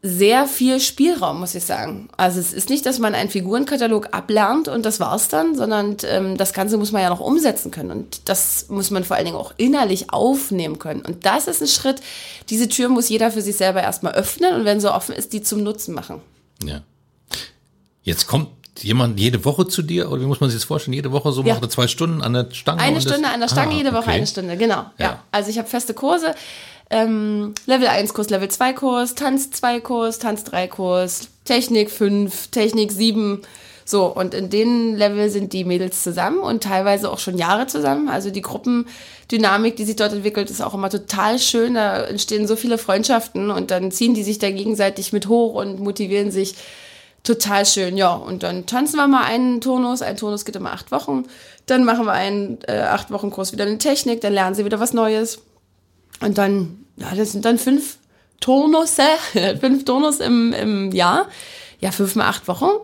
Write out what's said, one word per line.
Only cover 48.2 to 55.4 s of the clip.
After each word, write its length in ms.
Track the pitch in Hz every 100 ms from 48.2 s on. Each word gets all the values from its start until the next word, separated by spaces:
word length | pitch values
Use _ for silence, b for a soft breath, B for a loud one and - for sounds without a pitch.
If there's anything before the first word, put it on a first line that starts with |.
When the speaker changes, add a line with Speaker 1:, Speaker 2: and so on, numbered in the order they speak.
| - 185
Speaker 1:
dann 240 | 180 180 180
tanzen 300 | 247 302 302
wir 100 | 277
mal 160 | 262
einen 360 | 165 233 254 240
Turnus. 420 | 247 254 247 247
Ein 140 | - 208
Turnus 280 | 208 208
geht 120 | 214 208
immer 160 | 180
acht 180 | 190 -
Wochen. 340 | 269 - 269 254 B B B -
Dann 180 | 262
machen 200 | 247 233
wir 80 | 220
einen, 460 | 190 190 202 202 226 -
äh, 140 | 208
acht 300 | - 202 -
Wochen 180 | 202 202
Kurs 220 | 196 190
wieder 140 | 202 202
in 120 | 214
Technik. 420 | 285 294 254 233
Dann 120 | 208
lernen 220 | 196 185 196
sie 80 |
wieder 160 | 208 214
was 120 | 240
Neues. 460 | 233 220 220 220 -